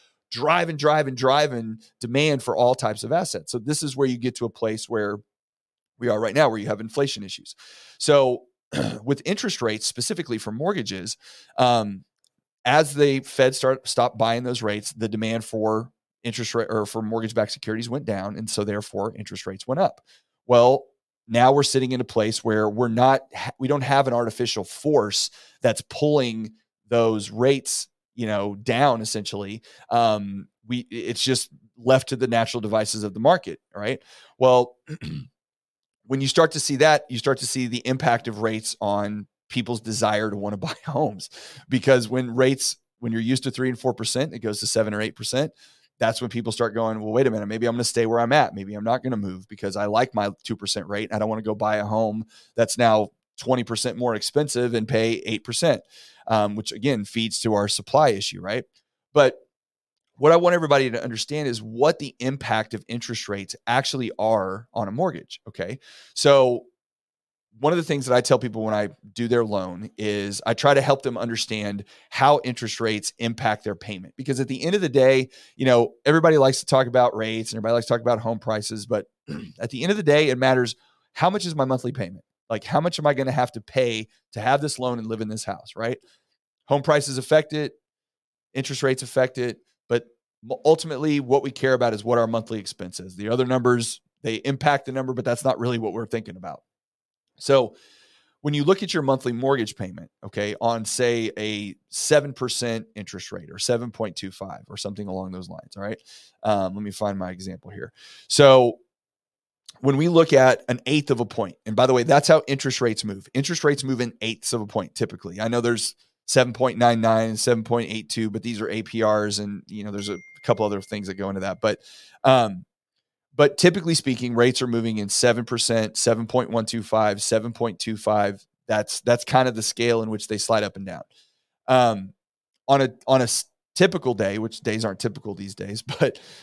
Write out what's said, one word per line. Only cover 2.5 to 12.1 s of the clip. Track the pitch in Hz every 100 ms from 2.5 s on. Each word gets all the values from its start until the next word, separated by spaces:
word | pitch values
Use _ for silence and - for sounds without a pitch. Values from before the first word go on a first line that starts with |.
| 98
all | 123 131
types | 117 107
of | 113
assets. | 165 180 - -
So | 123
this | 113 151
is | 147 131
where | 135
you | 123
get | 123 -
to | 120
a |
place | - 110 110 -
where | 113 104 104 - _ _ _ _ _ _ _
we | 120
are | 107
right | 110 135
now, | 139
where | 110
you | 104
have | 104
inflation | 110 - 139 104
issues. | 95 - - - - - - _
So | - 143 131 123 - _ _
<clears throat> | 139 110 -
with | 117 139 156
interest | - 202 -
rates, | 117 107 -
specifically | - - 175 143 110
for | 113
mortgages, | 110 170 185 104 95 90 - - - _ -
um, | 123 117 107 98 -